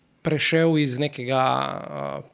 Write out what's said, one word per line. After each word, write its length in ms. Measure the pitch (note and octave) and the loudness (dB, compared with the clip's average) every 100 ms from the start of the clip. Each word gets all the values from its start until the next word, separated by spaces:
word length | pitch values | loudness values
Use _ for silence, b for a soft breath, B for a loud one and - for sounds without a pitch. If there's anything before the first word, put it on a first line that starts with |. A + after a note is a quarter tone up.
| _ _ | _ _
prešel 520 | E3 D#3 - E3 E3 D#3 | -2 0 2 4 4 4
iz 220 | C#3+ B2 | 2 0
nekega, 440 | D3 C3+ B2 C3 C3 C3 C3+ - - - C#2 | -4 -4 -2 2 2 2 -2 -6 -8 -8 -8
eh, 80 | C#2+ - | -8 -12